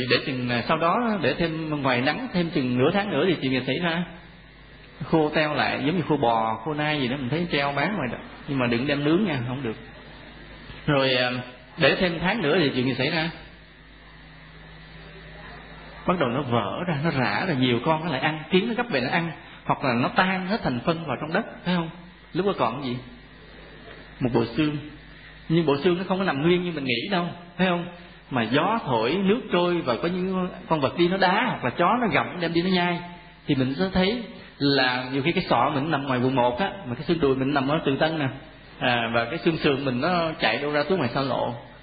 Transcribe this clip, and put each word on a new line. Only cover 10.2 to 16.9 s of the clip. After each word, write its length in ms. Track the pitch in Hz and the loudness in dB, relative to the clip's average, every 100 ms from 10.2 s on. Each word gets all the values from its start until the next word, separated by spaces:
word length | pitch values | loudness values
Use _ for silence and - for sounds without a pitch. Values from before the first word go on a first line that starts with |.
| - - - - - - 147 | -20 -20 -20 -18 -18 -6 0
Rồi, 280 | 139 131 | 2 4
à, 160 | 127 123 123 - - - - | 2 0 -2 -8 -14 -12 2
để 200 | 147 185 | 2 4
thêm 180 | 185 165 | 0 0
tháng 220 | 175 220 | 0 0
nữa 160 | 147 180 | 2 4
thì 100 | 143 | 2
chuyện 120 | 127 127 | 2 0
gì 80 | |
xảy 160 | 123 139 | 0 0
ra? 200 | 170 165 - - - - - - - - - - - - - - - - 170 160 180 - - - - - - - - - | 0 -2 -6 -16 -20 -20 -20 -20 -20 -20 -20 -20 -20 -20 -20 -20 -20 -20 -18 -18 -18 -18 -18 -16 -16 -18 -18 -18 -6 -2
Bắt 120 | 180 | 0
đầu 100 | 127 | 0
nó 140 | 123 | -2
vỡ 420 | 135 117 98 113 | 0 0 0 -2
ra, 120 | 180 | -2